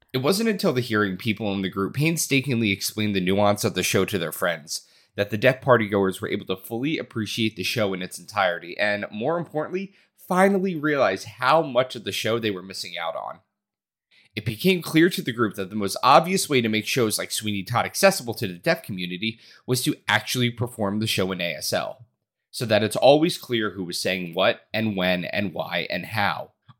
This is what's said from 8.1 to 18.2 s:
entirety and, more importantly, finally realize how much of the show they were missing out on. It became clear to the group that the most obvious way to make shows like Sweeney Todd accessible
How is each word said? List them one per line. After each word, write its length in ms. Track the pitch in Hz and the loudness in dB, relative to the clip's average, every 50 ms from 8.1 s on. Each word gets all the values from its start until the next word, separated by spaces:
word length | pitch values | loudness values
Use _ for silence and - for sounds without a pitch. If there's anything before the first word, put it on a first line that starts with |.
| - - | -10 -16
entirety 580 | 90 - 104 104 98 90 87 82 87 85 - | -18 -6 0 2 2 2 2 -2 -8 -12 -4
and, 280 | - 101 104 104 104 101 - | -2 0 0 0 -2 -4 -8
more 260 | - 107 113 143 165 | -6 -4 -2 -2 -2
importantly, 540 | 175 160 - - 151 156 - 170 190 196 196 _ _ _ _ _ | -2 -4 -6 -6 -6 -6 -4 -6 -8 -8 -8 _ _ _ _ _
finally 600 | _ - - 185 180 190 196 196 190 185 196 175 | _ -6 -2 4 4 6 6 4 2 0 0 -2
realize 500 | 151 143 156 147 139 123 98 98 - - | 0 0 0 4 4 4 4 2 0 -4
how 360 | 113 - - 131 131 151 165 | -12 -8 0 2 4 4 4
much 320 | 160 143 123 123 131 - - | 4 4 2 2 2 2 -4
of 120 | 120 98 | -8 -8
the 60 | 101 95 | -6 -6
show 260 | - - 107 113 120 | -2 0 0 0 0
they 120 | 110 107 | 0 -2
were 100 | 98 90 | -2 -2
missing 320 | 90 95 95 - - 92 87 | -8 -12 -12 -12 -12 -10 -8
out 200 | 85 85 82 - | -6 -6 -6 -6
on. 220 | 62 50 57 - 92 _ _ _ _ _ _ _ _ _ _ _ _ _ _ _ _ _ _ _ | -6 -8 -10 -12 -14 _ _ _ _ _ _ _ _ _ _ _ _ _ _ _ _ _ _ _
It 120 | 110 - | -6 -6
became 360 | - 107 104 - 185 190 175 | -6 -6 0 2 2 2 2
clear 280 | 160 - - 160 165 190 | 0 2 4 4 4 4
to 120 | - - | 2 -2
the 120 | 160 135 113 | -6 -6 0
group 220 | 117 117 101 87 | 0 0 0 0
that 140 | 104 98 90 | -4 -8 -4
the 60 | 104 | -4
most 220 | 107 101 95 - - | -2 -2 -2 -2 2
obvious 460 | - 123 143 165 165 180 190 185 - | 4 6 8 8 6 4 -2 -2 -2
way 140 | - 147 127 | 2 2 2
to 80 | 117 113 | 2 2
make 180 | 110 107 104 | 0 -2 -2
shows 300 | - - 139 120 107 98 | 0 0 0 2 0 0
like 140 | - 92 - | -2 -4 -6
Sweeney 320 | - - 110 107 104 98 92 | -6 -6 -4 -4 -4 -4 -6
Todd 220 | - 117 113 92 | -2 -2 -2 -2
accessible 500 | 92 - - - 196 - - | -2 0 4 4 4 4 2